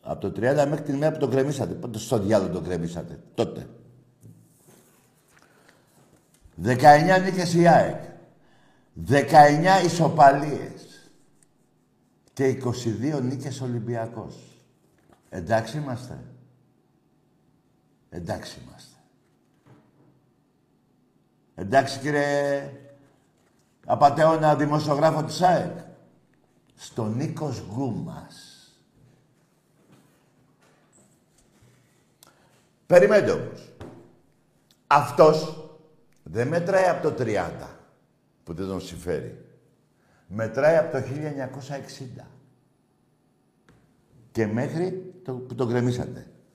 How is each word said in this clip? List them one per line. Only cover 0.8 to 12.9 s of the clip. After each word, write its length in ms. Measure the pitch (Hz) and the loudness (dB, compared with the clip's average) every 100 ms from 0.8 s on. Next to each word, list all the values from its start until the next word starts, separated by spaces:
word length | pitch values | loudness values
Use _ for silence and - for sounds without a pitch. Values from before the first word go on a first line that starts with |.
την 100 | - | -4
ημέρα 180 | 139 156 | -2 -2
που 60 | 151 | -2
τον 120 | 135 | -2
γκρεμίσατε. 440 | 131 139 143 95 | 0 0 -2 -6
Πότε 240 | 85 120 110 | -6 -10 -10
στο 200 | - 120 | -2 -2
διάλογο 340 | 98 107 92 | 2 0 0
τον 100 | 87 | -6
γκρεμίσατε; 600 | 80 87 85 85 - 73 - | -6 -6 -6 -8 -12 -16 -14
Τότε. 320 | - 110 - 64 - - - _ _ - - _ _ _ - _ _ _ _ _ _ _ _ _ _ _ _ _ _ _ _ - | -6 -6 -6 -16 -20 -20 -20 _ _ -20 -20 _ _ _ -20 _ _ _ _ _ _ _ _ _ _ _ _ _ _ _ _ -20
Δεκαεννιά 640 | - 92 123 147 147 165 190 | -6 -2 6 8 8 8 2
νίκες 360 | 190 180 170 | 2 -4 -2
η 120 | 170 170 | 4 6
αεκ. 360 | 147 87 78 - - - _ _ _ _ _ _ | 6 4 -4 -14 -20 -20 _ _ _ _ _ _
Δεκαεννιά 880 | - 82 139 120 156 147 147 175 190 | -16 0 0 6 8 8 8 4 4
ισοπαλίες. 1300 | 175 165 151 - 143 143 151 127 - - - - - _ _ _ _ _ _ _ _ _ _ _ _ | 2 2 0 8 6 6 -2 -6 -8 -16 -20 -20 -20 _ _ _ _ _ _ _ _ _ _ _ _
Και 160 | - 135 | -2 -2
είκοσι 420 | 123 123 117 120 | 0 -4 -4 -6